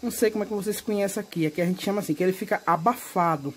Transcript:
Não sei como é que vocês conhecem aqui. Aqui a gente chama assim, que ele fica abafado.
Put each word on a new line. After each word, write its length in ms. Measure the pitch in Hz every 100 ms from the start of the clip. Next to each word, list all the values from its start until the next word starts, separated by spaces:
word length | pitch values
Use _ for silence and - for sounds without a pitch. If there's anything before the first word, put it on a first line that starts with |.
Não 80 | 240
sei 200 | 214 220
como 140 | 214
é 20 | 196
que 80 |
vocês 260 | 208 196 202
conhecem 400 | - 208 196 196
aqui. 260 | 196 - 156
Aqui 140 | 151
a 60 | 175
gente 160 | 180
chama 180 | - 202
assim, 140 | -
que 80 | 151
ele 100 | 180
fica 300 | 185 196 202 -
abafado. 840 | 170 175 240 - 190 170 160 139